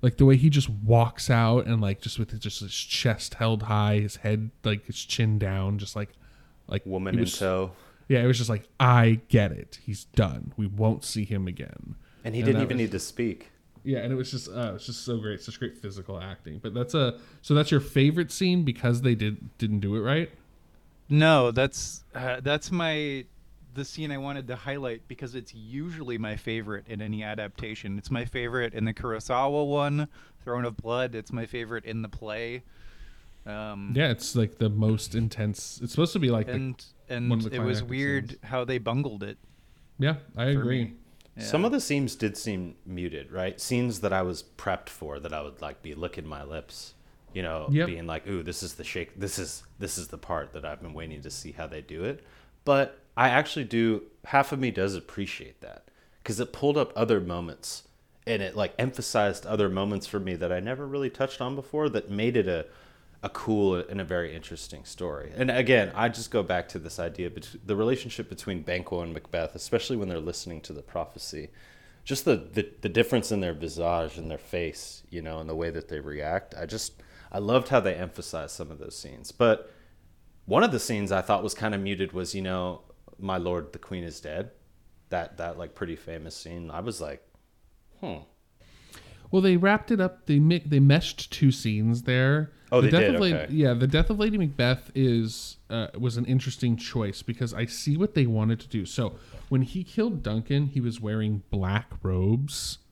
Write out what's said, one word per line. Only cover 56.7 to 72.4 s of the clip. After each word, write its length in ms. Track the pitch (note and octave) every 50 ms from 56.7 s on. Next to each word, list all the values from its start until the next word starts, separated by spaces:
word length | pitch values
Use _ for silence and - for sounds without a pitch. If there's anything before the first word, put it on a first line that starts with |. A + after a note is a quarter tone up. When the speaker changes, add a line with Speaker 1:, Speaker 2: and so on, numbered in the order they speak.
| C#3+ D3+
Speaker 2:
up 140 | C3+ - -
other 260 | G#2+ A2+ A2+ A#2+ G2+
moments 680 | F2+ F2 F2 F2 F2 E2+ D2 - - - - - - _ _ _ _ _ _ _ _
and 160 | - A#2 G#2+
it, 140 | G2 F#2 - G#2+
like, 160 | G#2 F2+ - -
emphasized 680 | A2+ C3 B2+ - - - - A#2 G#2 G2+ F#2+ - -
other 240 | - G#2+ G#2 G#2 G2
moments 360 | F#2 F#2+ G2 G2+ G#2 G2 - -
for 120 | - G#2
me 160 | F#2+ F#2+ F2+
that 160 | E2+ F2 F2
I 80 | F2+ F2+
never 260 | F#2+ G#2+ B2+ C3 C#3+
really 240 | C#3 C3+ C#3+ C#3 C3
touched 300 | - - C3+ C3 - -
on 160 | B2+ B2 C3+
before 320 | C#3 C3 - - D3 D3+ D3
that 200 | A2 A2 - -
made 240 | G2+ G2+ A2 A#2+ A#2+
it 120 | B2 G2+ F#2
a 180 | F2+ E2 D#2 - - - - - - _ _ _ - - -
a 60 | G2
cool 460 | - - - - A2 G#2+ G2+ F#2+ F#2
and 240 | F2 F2 - F#2+ G2
a 40 | F#2+
very 320 | D2+ F2+ F2 E2+ D#2+ D2+
interesting 500 | E2 - - - D#2+ - - - D2 -
story. 460 | - - - F2+ F2 D2+ C#2+ C#2+ D2+ D#2+
And 140 | - B2+ B2+
again, 420 | B2 B2+ C3 A#2+ C3 A#2+ G#2 F#2 F2
I 120 | G2+ A2 A#2+
just 200 | A2+ - A#2 -
go 140 | - A#2 G2
back 240 | E2+ F2+ F2+ F2 -
to 100 | - F#2+
this 200 | D#2 E2 - -
idea 300 | E2+ E2+ D#2 - F2+ F2
bet-, 240 | - E2+ D2+ - - - -
the 100 | G2 G#2
relationship 540 | G2 A2 A#2 C3+ C3 - A#2+ - - A#2 -
between 320 | G2 E2+ - - G2 F2
Banquo 400 | D2+ - F2 F2+ F2 - - F2+
and 120 | E2+ E2+ E2
Macbeth, 420 | D#2 - - - E2+ E2 D2+ -
especially 420 | - - - - A2+ - - C3 A#2
when 100 | G2+ F#2+
they're 120 | F2+ E2
listening 420 | D#2 E2+ F2 - - F2+ E2+ D#2+
to 120 | - - D#2
the 100 | C#2+ C#2
prophecy, 640 | - - E2+ D#2+ - - - - - - D#2 D2 C#2+ - - - - - - - - - _ -
just 200 | - C#3 C3 -
the, 100 | - C3+
the, 340 | G#2+